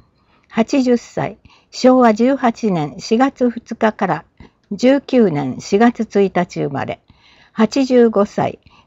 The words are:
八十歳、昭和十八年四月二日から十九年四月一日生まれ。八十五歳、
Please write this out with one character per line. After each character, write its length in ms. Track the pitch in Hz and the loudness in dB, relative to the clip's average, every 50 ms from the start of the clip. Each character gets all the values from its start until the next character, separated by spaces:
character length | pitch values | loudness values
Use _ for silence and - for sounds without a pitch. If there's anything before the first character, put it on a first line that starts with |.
| _ _ _ _ _ _ _ _ _ _ | _ _ _ _ _ _ _ _ _ _
八 360 | - - 226 - - 285 254 | -4 -4 -2 0 0 0 0
十 140 | 254 247 233 | 2 0 0
歳、 400 | - - - - 147 160 208 - _ _ _ _ _ _ | -2 -6 -10 -8 -8 -8 -10 -14 _ _ _ _ _ _
昭 280 | - - - 254 254 254 | -4 0 2 4 4 6
和 160 | 247 233 214 | 6 4 4
十 240 | 214 233 254 277 262 | 2 2 0 0 0
八 340 | - 247 233 - - 214 | 0 -2 -2 -2 -2 -2
年 280 | 190 165 147 151 - 196 | -2 -2 -4 -6 -8 -10
四 160 | - - 226 226 | -6 -2 0 0
月 320 | 262 277 - - 254 247 | 0 0 0 0 -2 -2
二 260 | 226 233 - - 226 | -2 -4 -10 -14 -8
日 160 | - - 220 | -4 -2 -2
か 160 | 214 - 202 185 | -2 -2 -4 -4
ら 180 | 156 156 - _ _ - - - _ _ _ - | -4 -6 -8 _ _ -20 -20 -20 _ _ _ -14
十 300 | 202 185 - 254 269 285 | -6 0 2 2 2 2
九 280 | - - - 254 226 190 | 0 0 0 2 2 2
年 300 | 156 143 143 131 123 - | 0 -2 -4 -6 -8 -10
四 180 | - - - 202 | -6 -2 0 2
月 260 | 233 247 233 - 220 | 2 2 0 -2 -6
一 260 | - - 202 202 190 - | -4 -2 0 0 0 0
日 300 | 180 180 - - 170 156 | -4 -4 -4 -6 -6 -6
生 60 | 147 143 | -6 -6
ま 120 | 131 - | -8 -8
れ。 160 | - - - _ _ _ _ _ _ _ _ _ _ | -8 -10 -12 _ _ _ _ _ _ _ _ _ _
八 340 | _ - 220 220 - 285 269 | _ -2 0 0 0 0 0
十 240 | 254 262 247 233 226 | 2 4 4 4 4
五 160 | 220 202 202 | 2 0 -2
歳、 340 | 208 - - - - - - _ _ _ _ _ | -2 -2 -4 -6 -6 -6 -10 _ _ _ _ _